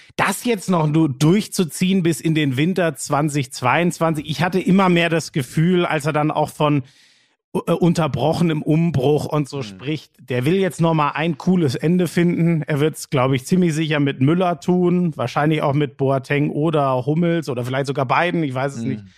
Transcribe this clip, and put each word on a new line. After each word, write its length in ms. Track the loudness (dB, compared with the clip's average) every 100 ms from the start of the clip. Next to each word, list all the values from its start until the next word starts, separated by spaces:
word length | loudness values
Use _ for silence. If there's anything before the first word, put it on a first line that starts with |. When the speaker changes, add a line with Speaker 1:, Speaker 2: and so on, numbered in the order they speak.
| -10 -4
Speaker 1:
das 280 | -2 -2 -2
jetzt 240 | -2 0
noch 180 | 0 2
nur 220 | 2 2
durchzuziehen 960 | 2 2 2 0 -4 -4 -2 0 0
bis 160 | 0 0
in 140 | 0 0
den 200 | 0 0
Winter 380 | 0 0 -2 -2
zwanzig 560 | -2 -2 0 -2 -6
zweiundzwanzig, 800 | -2 2 2 2 0 -2 -2 -4
ich 120 | -2
hatte 180 | 0 0
immer 260 | 2 4 4
mehr 200 | 4 2
das 220 | 0 -2
Gefühl, 520 | -6 -4 0 2 2 0
als 200 | -2 -2
er 80 |
dann 180 | 0 0
auch 180 | 0 -2
von, 340 | 0 0 0 -2 _ _ _ _ _ _
äh, 180 | -6 -2
unterbrochenem 880 | 2 2 2 0 0 0 0 0 0
Umbruch 640 | 0 2 2 2 2 2 0
und 240 | -4 -4
so 80 | -6
Speaker 2:
Hm. 60 |
Speaker 1:
spricht, 500 | -10 -10 -8 -8 -10 _
der 240 | -6 -2 0
will 100 | 0
jetzt 240 | 0 0
noch 140 | 0
mal 160 | 2 0
ein 280 | -2 -4 -2
cooles 380 | 0 2 0 0
Ende 320 | 0 0 0
finden. 540 | 0 0 2 0 0
Er 180 | -2 0
wird's, 300 | 0 -2 -4
glaub 240 | 0 2
ich, 120 | 0 0
ziemlich 280 | 2 2
sicher 260 | 0 0 0
mit 220 | 0 2
Müller 400 | 2 2 0 -2
tun, 500 | 0 2 2 2 0 -2
wahrscheinlich 440 | -4 0 0 2
auch 120 | 0
mit 240 | 0 0 0
Boateng 520 | 0 0 0 0 0
oder 560 | 0 0 2 2 0 0
Hummels 440 | 0 0 0 -2
oder 160 | -6 -4
vielleicht 220 | -2 -2
sogar 180 | -2 0
beiden, 360 | 2 2 0
ich 100 | -2
weiß 220 | -4 -6 -6
es 60 |
Speaker 2:
Hm. 40 | -6
Speaker 1:
nicht. 140 | -6 -10